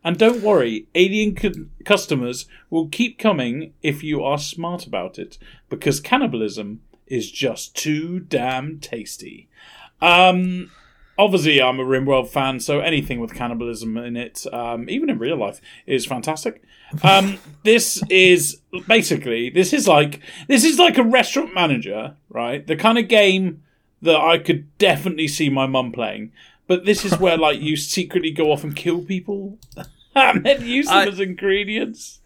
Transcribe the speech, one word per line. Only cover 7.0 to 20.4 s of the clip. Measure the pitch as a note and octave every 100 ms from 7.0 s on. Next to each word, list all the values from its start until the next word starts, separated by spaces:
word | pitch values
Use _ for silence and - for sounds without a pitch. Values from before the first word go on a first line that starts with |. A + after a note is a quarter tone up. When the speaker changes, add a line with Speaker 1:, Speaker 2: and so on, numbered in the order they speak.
| _
Speaker 1:
is | B2+ G#2+
just | - C3 A2 - -
too | D#3 D3+ E3 F3+
damn | - C#3 B2 C3 D3 D#3
tasty. | - A#2 G2 - E2+ - _ _ - - - _
Um, | E3+ F3 F#3 F#3 F3+ F3+ - _ _ _ _ -
obviously, | G3+ F#3 D3 C#3
I'm | B2+ C3
a |
Rimworld | C3 C3 C3+ C3+ A#2+
fan, | C#3+ C3+ C3
so | - C#3+
anything | E3 D3+ C#3+ B2
with | A2+
cannibalism | - A#2+ A#2 A#2+ A2 A2+ A2+
in | A#2+ A#2+
it, | B2 - -
um, | A#2 A#2 A#2 B2
even | A3+ D#4
in | A2+
real | A#2+ D#3+
life, | G2 - - - -
is | C3
fantastic. | A2+ B2+ C3+ D#3 A#3 - _ _ - D3+
Um, | F#3+ G3 G3 F#3+ -
<laughs> | -
this | G#3+ A3+ - - -
is, | F#3 F#3 F3 D3 - _ F3+ F3+
basically, | - F3 C#3+ B2 A#2 B2
this | D#3 F#3
is | D4 G3
like, | D3+ D3+ - - -